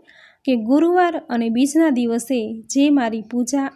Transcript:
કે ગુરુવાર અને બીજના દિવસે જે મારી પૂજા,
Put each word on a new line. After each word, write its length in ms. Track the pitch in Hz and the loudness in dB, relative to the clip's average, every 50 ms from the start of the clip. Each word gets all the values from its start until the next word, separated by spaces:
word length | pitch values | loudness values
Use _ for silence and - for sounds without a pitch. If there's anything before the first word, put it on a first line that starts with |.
| - _ _ _ - _ _ _ _ | -14 _ _ _ -20 _ _ _ _
કે 100 | 269 254 | -2 0
ગુરુવાર 680 | 226 214 226 277 311 320 339 349 370 359 349 330 302 - - | 0 0 0 2 2 2 2 2 2 2 0 0 -4 -6 -6
અને 200 | 240 233 233 226 | -4 -2 -2 0
બીજના 400 | 226 247 277 277 285 320 330 311 | 0 0 0 2 2 2 2 2
દિવસે 720 | 262 247 240 233 226 233 233 - 262 240 214 220 226 220 | 2 0 0 0 -2 -2 -2 -2 -4 -4 -4 -4 -8 -12
જે 280 | 220 - - 269 285 302 | -12 -4 0 2 4 4
મારી 320 | 285 277 240 226 226 220 | 4 2 2 0 -2 -6
પૂજા, 500 | 208 - 240 240 247 - 277 277 269 269 - | -8 -6 -4 -4 -4 -2 -2 -2 -4 -4 -6